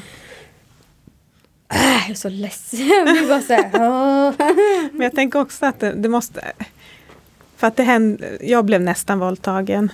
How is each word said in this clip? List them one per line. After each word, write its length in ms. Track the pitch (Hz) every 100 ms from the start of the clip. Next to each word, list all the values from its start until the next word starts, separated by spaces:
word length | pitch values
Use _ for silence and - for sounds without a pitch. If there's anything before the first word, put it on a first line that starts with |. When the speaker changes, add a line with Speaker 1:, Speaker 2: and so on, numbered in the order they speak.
| - - - - - _ _ _ _ _ - _ _ _ _ _ -
Speaker 1:
äh, 260 | 202 269 247
jag 80 | 185
är 40 |
så 140 | 208 202
ledsen. 580 | 190 202 - - 233 269
Jag 160 | 403
blir 240 | 311 320 294
bara 120 | 277
så 120 | 285
här, 180 | 233 190
<laughs> 0 |
"Åh." 580 | 208 233 254 269 277 277 277 294 320 415 392 302
Speaker 2:
Men 80 | 294
jag 140 | 247
tänker 260 | 247 269 285
också 260 | 277 - 277
att 140 | -
det, 120 | 208
det 160 | - 220
måste... 320 | 240 - - - - - _ - - - - _ _ - -
För 100 | 226
att 100 | 220
det 60 |
hände, 560 | 247 240 220 208 - -
jag 240 | - 240
blev 160 | 202 202
nästan 380 | 180 180 - 196
våldtagen 720 | 185 185 - 190 190 202 208